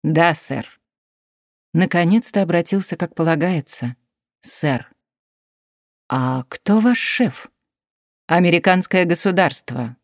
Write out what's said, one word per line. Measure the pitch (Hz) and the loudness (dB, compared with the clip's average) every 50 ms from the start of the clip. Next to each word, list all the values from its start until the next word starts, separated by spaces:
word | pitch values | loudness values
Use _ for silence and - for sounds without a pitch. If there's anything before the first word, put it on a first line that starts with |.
«Да, | - 151 156 156 170 170 156 | -2 0 2 4 2 2 2
сэр». | - - - 135 143 - - _ _ _ _ _ _ _ _ _ _ _ _ _ _ _ _ _ _ _ _ - | -2 -6 -6 -8 -8 -8 -10 _ _ _ _ _ _ _ _ _ _ _ _ _ _ _ _ _ _ _ _ -2
Наконец-то | 160 185 - - 175 175 170 202 233 - - - 202 | 0 0 2 0 0 2 4 2 2 2 0 -2 -2
обратился, | 190 165 165 170 170 - 196 196 185 - 185 | 0 2 0 0 0 0 -2 -2 -2 -4 -6
как | - 180 170 _ | -6 -8 -8 _
полагается. | - 165 165 165 151 160 180 185 156 131 - - - 127 120 123 _ _ _ _ _ _ _ _ _ | -2 0 0 0 0 0 0 -2 -2 -4 -6 -8 -6 -6 -8 -8 _ _ _ _ _ _ _ _ _
«Сэр». | - - - - - 151 131 120 - _ _ _ _ _ _ _ _ _ _ _ _ _ _ _ _ _ _ _ _ _ _ _ _ _ | -8 -6 -4 -2 -2 -2 -2 -2 -6 _ _ _ _ _ _ _ _ _ _ _ _ _ _ _ _ _ _ _ _ _ _ _ _ _
«А | 131 131 127 127 131 131 127 | -2 -2 0 0 -2 -4 -6
кто | _ - - _ - 202 220 | _ -16 -6 _ 2 2 4
ваш | 220 247 247 - | 4 4 2 2
шеф?» | - - - - 247 202 - - - - _ _ _ _ _ _ _ _ _ _ _ _ _ _ _ - | -2 -4 -2 0 -2 -2 -2 -8 -18 -20 _ _ _ _ _ _ _ _ _ _ _ _ _ _ _ 0
«Американское | 160 175 180 175 165 175 - 190 180 185 180 - - 185 180 | 2 4 4 4 4 4 4 4 2 2 2 2 2 2 2
государство». | 170 175 - - 202 185 185 185 147 - - - - 123 127 120 113 127 _ | 2 0 0 2 2 2 2 2 2 0 -4 -8 -8 -8 -8 -8 -8 -10 _